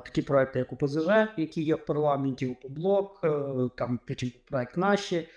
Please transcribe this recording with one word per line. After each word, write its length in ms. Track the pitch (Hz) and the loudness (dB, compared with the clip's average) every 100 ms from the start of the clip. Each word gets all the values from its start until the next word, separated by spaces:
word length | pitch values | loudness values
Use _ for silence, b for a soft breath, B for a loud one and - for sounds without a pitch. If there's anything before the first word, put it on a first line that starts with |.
такі 180 | - 165 | -2 -4
проекти, 360 | 147 143 131 127 | 2 4 4 0
як 140 | 127 | -4
О 40 | 123 | -2
П 120 | 143 | -2
З 120 | 151 | 0
Ж, 280 | 160 220 220 185 | 4 4 4 0
які 260 | 156 170 | -4 -2
є 120 | 156 | 0
в 100 | 156 | 0
парламенті, 600 | - 147 151 139 135 127 127 | 0 0 2 2 0 -2 -4
«Опоблок», 760 | 123 131 143 190 196 196 - | -4 -10 -4 0 2 0 -2
е, 60 | 160 147 139 131 127 - | -2 0 -2 -2 -2 -2
там 240 | 120 123 - | -4 -4 -4
потім 260 | 131 123 - | -6 -6 -8
проект 320 | - 139 120 175 | -6 -6 -4 0
«Наші», 520 | 196 202 - 170 160 | 2 2 0 -4 -4